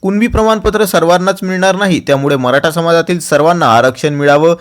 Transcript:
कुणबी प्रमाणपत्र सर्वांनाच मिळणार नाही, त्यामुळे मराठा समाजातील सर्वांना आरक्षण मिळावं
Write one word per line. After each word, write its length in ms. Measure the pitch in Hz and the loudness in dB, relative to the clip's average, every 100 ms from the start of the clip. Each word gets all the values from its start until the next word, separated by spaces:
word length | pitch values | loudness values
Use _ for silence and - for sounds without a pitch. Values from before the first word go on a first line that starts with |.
कुणबी 240 | 190 202 233 | -2 -2 -2
प्रमाणपत्र 580 | 226 220 220 214 208 | 0 0 0 -2 -2
सर्वांनाच 540 | 208 185 165 240 190 190 | 0 0 2 2 0 -4
मिळणार 340 | 185 185 190 190 | -4 -2 0 0
नाही, 240 | 202 165 | 0 -2
त्यामुळे 360 | - 139 139 143 | 0 -2 0 -2
मराठा 340 | 127 135 165 | 0 0 -2
समाजातील 500 | 156 170 170 165 180 | -2 0 0 0 -4
सर्वांना 460 | - 147 156 170 147 | -2 0 2 2 2
आरक्षण 480 | 113 127 127 151 | 4 2 0 -4
मिळावं 420 | 147 143 147 160 170 | 0 2 4 2 0